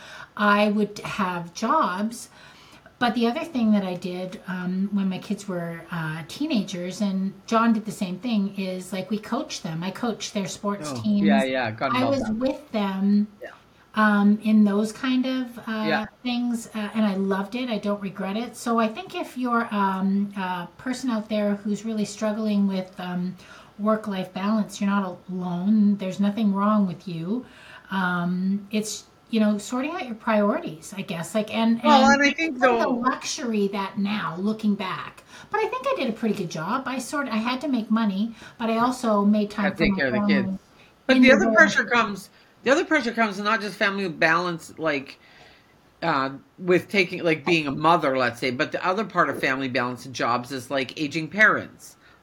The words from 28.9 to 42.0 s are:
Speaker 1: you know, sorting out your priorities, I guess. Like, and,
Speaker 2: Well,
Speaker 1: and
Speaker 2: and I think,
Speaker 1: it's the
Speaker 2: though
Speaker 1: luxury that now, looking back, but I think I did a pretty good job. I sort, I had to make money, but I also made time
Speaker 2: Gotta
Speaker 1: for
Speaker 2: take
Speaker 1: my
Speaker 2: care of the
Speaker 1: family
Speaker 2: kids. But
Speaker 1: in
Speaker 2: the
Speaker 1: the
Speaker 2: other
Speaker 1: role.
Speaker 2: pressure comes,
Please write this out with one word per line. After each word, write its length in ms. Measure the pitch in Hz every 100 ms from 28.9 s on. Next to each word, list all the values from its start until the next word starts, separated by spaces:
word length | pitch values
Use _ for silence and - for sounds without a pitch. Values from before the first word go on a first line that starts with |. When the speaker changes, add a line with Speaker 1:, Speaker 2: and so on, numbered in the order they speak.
| - - _ -
Speaker 1:
you 80 | 226
know, 180 | 214 208
sorting 340 | - 254 302
out 120 | 349 254
your 100 | 220
priorities, 760 | 233 214 208 311 311 151 - 196
I 60 |
guess. 300 | - 170 165
Like, 200 | 220 214
and, 260 | 220 226 226
Speaker 2:
Well, 180 | 302 269
Speaker 1:
and 100 | 269
Speaker 2:
and 80 | 277
I 100 | 285
think, 240 | 294 320 247
Speaker 1:
it's 40 |
the 60 | 254
Speaker 2:
though 240 | 233 262
Speaker 1:
luxury 800 | 233 262 - - 311 240 214 196
that 280 | 202 190 -
now, 380 | 202 208 160 170
looking 360 | 208 214 214
back, 480 | 196 185 151 - - - - -
but 80 | 427
I 80 | 440
think 180 | 508 539
I 80 | 539
did 120 | 240
a 40 |
pretty 220 | 208 226
good 160 | 180 170
job. 340 | 165 165 262 254
I 120 | 262
sort, 300 | - 294 254
I 80 | 214
had 240 | 233 262
to 80 | 311
make 200 | 240 214
money, 440 | 220 220 190 233 - - -
but 100 | 226
I 100 | 226
also 460 | 247 254 226 208
made 260 | 208 214 208
time 160 | - 151
Speaker 2:
Gotta 100 | -
Speaker 1:
for 60 |
Speaker 2:
take 80 | 165
Speaker 1:
my 60 | 190
Speaker 2:
care 80 | 135
of 40 |
the 40 | 107
Speaker 1:
family 220 | 104 -
Speaker 2:
kids. 160 | 190 190 _ - - _ -
But 100 | 262
Speaker 1:
in 60 |
Speaker 2:
the 60 | 254
Speaker 1:
the 60 | 269
Speaker 2:
other 100 | 339
Speaker 1:
role. 80 |
Speaker 2:
pressure 300 | 320 311 294
comes, 460 | 220 240